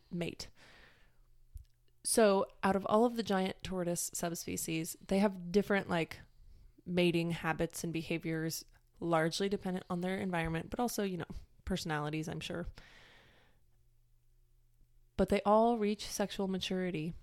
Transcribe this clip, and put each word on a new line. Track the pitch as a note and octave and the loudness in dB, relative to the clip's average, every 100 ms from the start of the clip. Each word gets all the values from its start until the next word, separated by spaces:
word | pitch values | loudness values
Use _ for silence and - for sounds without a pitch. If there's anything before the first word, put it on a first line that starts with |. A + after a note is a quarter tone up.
| - | -10
mate? | F3 E3+ - - - - - - - - _ - - - - - _ _ _ - | -6 -6 -8 -14 -16 -20 -20 -20 -20 -20 _ -20 -20 -18 -18 -18 _ _ _ 0
So | - G#3+ G3 - - | 6 6 6 2 -2
out | G3 F#3+ | 0 0
of | F#3+ | 2
all | G#3+ | 4
of | A#3+ A#3 | 4 2
the | |
giant | G3 G3 F#3 - | 0 0 0 -4
tortoise | - F#3 F3 F3 - | -6 -4 -2 -2 -4
subspecies, | - F3 E3+ - F3+ - D#3+ D#3+ - - | -4 -4 -6 -6 -6 -4 -4 -4 -10 -2
they | G3 | 2
have | G#3 F#3+ F3 | 2 0 0
different, | G3 G3 G3+ - | 0 2 0 2
like, | E3+ D#3+ - - - - - - - - | 0 0 -6 -18 -20 -20 -20 -20 -18 -4
mating | F3 F3 E3+ E3+ | 2 4 4 0
habits | E3 E3 D#3 E3 - | -2 -2 0 -2 -2
and | F3 | -4
behaviors, | D#3+ D#3+ E3 E3 D#3+ D#3+ - - - _ _ | -4 -2 -4 -2 -2 -2 -6 -10 -20 _ _
largely | E3+ E3 D#3+ - G3 | 2 4 4 2 0
dependent | G3 F#3+ F#3 - | 0 -2 -4 -4
on | F3 | -4
their | F#3 F#3+ | -2 -2
environment, | F#3+ F3 E3 E3 - | -2 0 0 -2 -4
but | - | -2
also, | A#3+ - | -2 0
you | G3 F3+ | -2 -2
know, | - - - - - | -6 -10 -14 -14 -4
personalities, | F#3 E3+ D3+ D3 D#3 D#3 | -4 -2 -2 -2 -4 -4
I'm | D#3+ | -6
sure. | - E3+ - - - - - - - - - _ _ _ _ _ _ _ _ _ _ _ _ _ - _ _ - | -6 -6 -6 -10 -18 -20 -20 -20 -20 -20 -20 _ _ _ _ _ _ _ _ _ _ _ _ _ -20 _ _ 0
But | F#3+ | 2
they | G3+ G#3 | 4 6
all | G#3+ A#3 A#3+ | 6 6 4
reach | G#3 G#3 - | 2 0 -4
sexual | - G3 - F#3+ | -4 -4 -2 -2
maturity | F#3+ - F#3 F#3 F3 D#3+ E3+ | -2 -2 -2 -2 -2 -4 -8